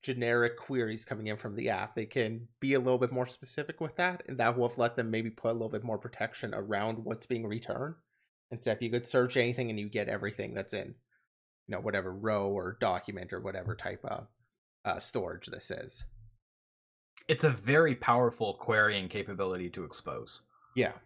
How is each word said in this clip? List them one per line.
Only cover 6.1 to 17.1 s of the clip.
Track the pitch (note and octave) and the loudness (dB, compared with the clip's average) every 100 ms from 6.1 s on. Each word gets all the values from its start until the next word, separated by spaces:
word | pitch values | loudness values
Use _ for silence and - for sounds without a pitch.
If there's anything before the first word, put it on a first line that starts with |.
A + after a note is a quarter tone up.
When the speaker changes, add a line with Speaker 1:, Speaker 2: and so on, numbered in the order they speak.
| - A#2 - A2 G#2 | -4 -4 -4 -6 -6
Speaker 1:
around | G2+ G#2 G#2+ A2+ A2 | -2 0 0 -2 -4
what's | A2 - | -6 -2
being | A#2+ A2+ | -2 -2
returned. | A2 - A#2+ C#3 E3 _ _ _ _ _ | -4 -4 -4 -4 -8 _ _ _ _ _
And | A#2 | -4
so | - | -2
if | G#2+ | 0
you | A#2 | 0
could | A#2+ A#2+ | -2 2
search | C3+ B2 B2+ | 4 4 4
anything | A#2 A#2+ A#2+ | 4 2 -2
and | G#2+ | -2
you | G#2 | -4
get | G#2+ G#2 | -2 -2
everything | G#2+ G2+ G#2+ G#2+ | -2 -4 -4 -6
that's | A2+ F#2+ | -4 -6
in, | G#2 - A#2+ _ _ _ _ _ _ - | -6 -8 -14 _ _ _ _ _ _ -8
you | F#2+ | -6
know, | |
whatever | G#2+ G2 F#2 | 0 0 -2
row | F#2+ A2 G#2+ G2 | -4 0 2 2
or | G2+ F2+ - | 0 -4 0
document | G#2+ F2+ - G2+ F2 | 0 0 -4 -10 -8
or | F#2+ | -6
whatever | F#2+ F#2+ F2+ G#2+ | -6 -6 -6 -6
type | F#2 G2 - | -6 -8 -8
of, | G#2 A2 _ _ _ _ _ | -8 -10 _ _ _ _ _
uh, | G#2 F2+ | -4 -4
storage | - B2 F2+ E2+ - | -4 -4 -4 -6 -10
this | - - | -12 -8
is. | F#2+ - - - - - _ _ _ _ _ _ _ _ | -8 -8 -12 -12 -14 -20 _ _ _ _ _ _ _ _